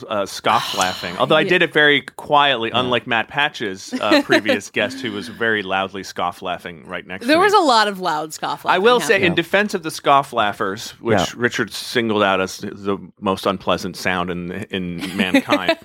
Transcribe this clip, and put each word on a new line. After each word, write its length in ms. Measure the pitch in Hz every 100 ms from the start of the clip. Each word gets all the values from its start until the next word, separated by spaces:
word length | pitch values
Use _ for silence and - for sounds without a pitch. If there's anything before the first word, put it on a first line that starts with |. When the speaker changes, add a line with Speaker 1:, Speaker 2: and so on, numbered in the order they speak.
| 123
Speaker 1:
uh, 160 | 104 98
scoff 500 | - 117 110 - 101
Speaker 2:
<sighs> 40 |
Speaker 1:
laughing. 360 | 92 - 90 90
Although 160 | 135 156
I 60 |
Speaker 2:
Yeah. 80 | 190
Speaker 1:
did 120 | 175
it 100 | 160
very 300 | 151 147 143
quietly, 680 | - - - 147 143 123 113
Speaker 3:
Yeah. 60 | 113
Speaker 1:
unlike 260 | 127 120 127
Matt 220 | 113 -
Patch's, 680 | 143 147 - 110 95 -
uh, 300 | 254 104 285
Speaker 2:
<laughs> 20 | -
Speaker 1:
previous 460 | - 104 104 -
guest, 280 | 113 104 -
who 120 | 117
was 160 | 101 98
very 340 | 95 113 107
loudly 400 | 95 95 95 98
scoff 400 | 92 - 87 -
laughing 460 | 92 85 90 82 65
right 180 | 87 87
next 220 | 92 240
Speaker 2:
There 80 | 320
Speaker 1:
to 40 |
me. 40 | 403
Speaker 2:
was 80 |
a 60 | 415
lot 280 | 311 226 208
of 120 | 190
loud 340 | 180 151 156
scoff 320 | - 151 147 -
laughing 100 | 180
Speaker 1:
I 40 |
will 200 | 220 247
say, 140 | 165
Speaker 2:
happening. 140 | 196 180
Speaker 1:
in 20 | 165
defense 400 | 165 196 208 190
of 80 |
the 80 | 160
scoff 420 | - 151 139 139
laughers, 560 | 117 104 98 101 110 - -
which 200 | 113 104
Speaker 3:
Yeah. 60 | 82 -
Speaker 1:
Richard 340 | 120 - 104
singled 520 | - - 127 113 104
out 180 | 101 95
as 160 | 95 -
the 400 | 104 98 101 95 90 -
most 240 | 101 95 107
unpleasant 500 | 92 - 87 95 80
sound 360 | 95 92 90
in, 200 | 87 87 92 -
in 260 | 95 90 85
Speaker 2:
<laughs> 180 | 92 95
Speaker 1:
mankind, 640 | 92 269 - 294 - 320